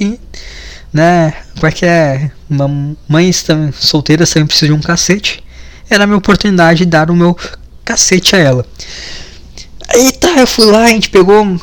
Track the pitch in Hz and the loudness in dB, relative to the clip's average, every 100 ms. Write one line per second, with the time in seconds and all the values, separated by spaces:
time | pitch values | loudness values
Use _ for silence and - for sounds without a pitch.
0 | 202 240 - - - - - - - 151 | -6 -6 -12 -18 -18 -18 -20 -20 -6 0
1 | 170 175 160 - - - 160 - 175 170 | 2 2 0 -4 -14 -4 -4 -2 0 2
2 | 151 135 143 - - 139 139 143 143 151 | 0 -2 -6 -8 -6 -4 -2 -4 -6 -8
3 | - 156 180 175 - 156 151 - - 151 | -2 0 2 0 -2 -2 -4 -4 -2 -2
4 | 139 160 165 160 156 - 151 156 165 170 | 0 2 2 0 0 0 2 0 -2 -2
5 | - 202 - - - - - - - 202 | -2 -2 -4 -8 -14 -20 -20 -16 -4 0
6 | 202 202 208 190 208 180 165 170 180 160 | 2 0 2 0 2 2 4 4 2 0
7 | 160 175 175 175 - - - - - 226 | 0 2 2 0 -8 -16 -20 -16 -8 -2
8 | - 185 - 196 143 127 - - - - | 0 0 2 2 2 0 -4 -12 -16 -16
9 | - - - - - - - - - - | -16 -16 -16 -20 -20 -20 -18 -16 -2 2
10 | 262 - 349 311 247 - 220 220 233 220 | 2 2 0 2 2 2 2 4 4 2
11 | - 196 185 208 202 175 | 2 2 4 4 2 -2